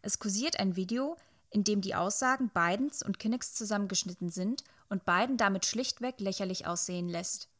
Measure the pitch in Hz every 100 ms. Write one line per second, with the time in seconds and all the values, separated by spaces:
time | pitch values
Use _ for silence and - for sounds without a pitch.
0 | 208 - 208 196 302 - 196 180 185 240
1 | 277 339 - _ _ 214 202 202 190 -
2 | 180 - 254 262 247 180 170 208 285 -
3 | - 190 214 247 - - 214 208 202 196
4 | - 175 175 175 190 269 - - _ 202
5 | - 180 247 254 202 190 - 220 254 -
6 | 247 254 196 190 190 185 - 175 - 180
7 | 175 170 180 - -